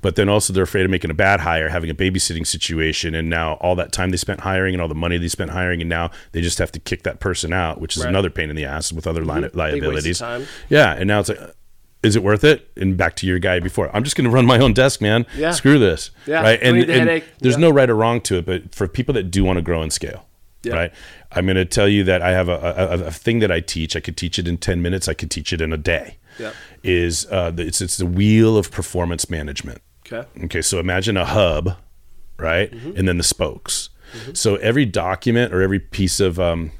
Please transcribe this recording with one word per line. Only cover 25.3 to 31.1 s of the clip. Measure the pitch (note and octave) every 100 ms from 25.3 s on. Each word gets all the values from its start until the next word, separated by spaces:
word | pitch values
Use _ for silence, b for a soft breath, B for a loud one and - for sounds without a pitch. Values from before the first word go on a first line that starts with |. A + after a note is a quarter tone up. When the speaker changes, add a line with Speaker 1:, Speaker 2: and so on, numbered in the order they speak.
Speaker 1:
teach | - -
it | E2
in | D#2+
a | D#2+
day. | D2+ E2 - - B B
Speaker 2:
Yeah. | A2 B B B
Speaker 1:
Is, | F#2+ F2 F2 D#2+ -
uh, | G2 E2+
the, | E2
it's, | E2 -
it's | F#2 -
the |
wheel | F2+ F2 G#2+ A2 A2 A2
of | F#2+
performance | - F2+ F2+ F2 E2+ -
management. | E2 D2 C#2 C#2 - _ _
Speaker 2:
Okay. | - A#2 B2+ -
Speaker 1:
Okay. | D#2+ -
So | - F#2
imagine | F2 F2+ G2+